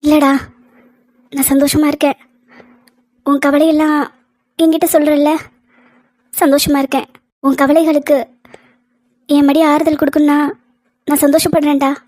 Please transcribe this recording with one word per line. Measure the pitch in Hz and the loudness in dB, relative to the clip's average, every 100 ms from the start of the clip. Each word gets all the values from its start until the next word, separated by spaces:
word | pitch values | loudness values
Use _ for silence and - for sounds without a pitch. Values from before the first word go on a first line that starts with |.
இல்லடா, | 294 302 277 269 - _ _ _ _ _ _ _ _ | 2 2 2 0 -4 _ _ _ _ _ _ _ _
நான் | 277 269 | -8 -2
சந்தோஷமா | 277 285 - 302 | 0 0 0 -2
இருக்கேன். | 294 285 277 _ _ _ - - _ _ _ _ _ - | 0 -2 -4 _ _ _ -20 -20 _ _ _ _ _ -4
உன் | 277 | -2
கவலையெல்லாம் | 285 285 320 302 311 302 285 _ _ _ _ _ | 0 0 0 0 0 -2 -4 _ _ _ _ _
என்கிட்ட | 330 320 - | 0 0 0
சொல்றல்ல, | 320 294 302 294 311 - _ _ _ _ _ _ _ _ | 0 0 0 0 -2 -6 _ _ _ _ _ _ _ _
சந்தோஷமா | - 320 285 285 285 | -2 0 0 0 -2
இருக்கேன். | 269 269 - _ _ _ | -2 -4 -6 _ _ _
உன் | 269 | -4
கவலைகளுக்கு | 269 277 302 320 294 285 285 - _ _ - _ _ _ _ _ _ _ | -2 0 2 2 0 0 -2 -2 _ _ -20 _ _ _ _ _ _ _
என் | 285 | 0
மடி | 285 277 | 2 2
ஆறுதல் | 311 294 320 302 | 2 2 0 -2
கொடுக்குன்னா | 294 294 302 294 294 - _ _ _ _ - | -2 0 2 2 -2 -6 _ _ _ _ -6
நான் | 294 | -2
சந்தோஷப்படுறேன்டா. | 294 294 320 330 294 285 269 285 | 2 0 0 -2 0 0 -2 -4